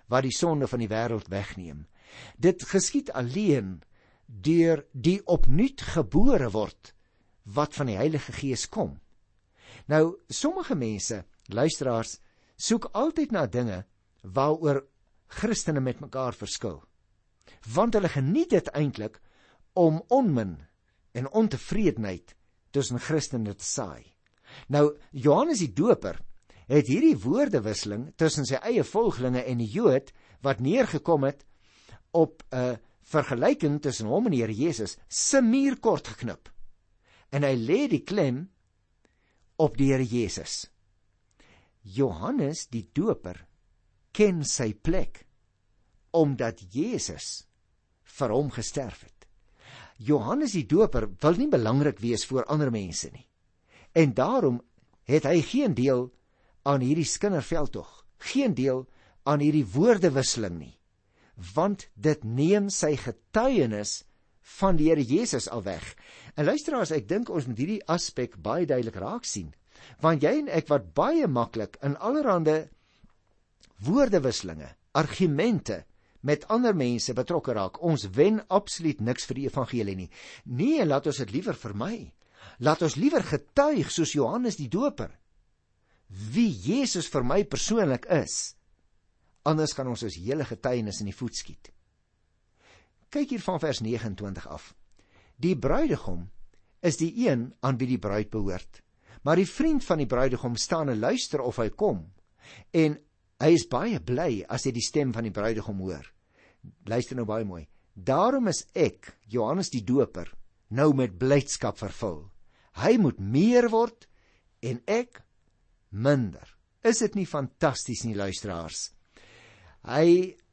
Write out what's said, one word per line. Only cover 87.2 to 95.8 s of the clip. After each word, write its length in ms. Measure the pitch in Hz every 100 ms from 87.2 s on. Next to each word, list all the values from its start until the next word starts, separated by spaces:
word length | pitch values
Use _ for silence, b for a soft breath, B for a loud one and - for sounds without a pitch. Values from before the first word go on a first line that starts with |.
my 200 | 120 180
persoonlik 640 | 202 131 - 226 143 127 -
is. 420 | 156 92 - - - _ _ _ _ _ _ _ _ 147
Anders 240 | 156 151
gaan 160 | - 131
ons 140 | 117
ons 140 | 113 87
hele 240 | 98 151
getuienis 560 | 135 110 135 123 107 95
in 80 | 101
die 80 | -
voet 200 | 123 -
skiet. 340 | - - - _ _ _ _ _ _ _ _ b b b b b _
Kyk 220 | 294 294
hier 80 | 233
van 180 | - 170
vers 180 | 156 127
negenentwintig 640 | 110 117 113 92 101 80 -
af. 240 | 73 - _ _ b b b b b
Die 160 | 160 156
bruidegom 720 | 147 269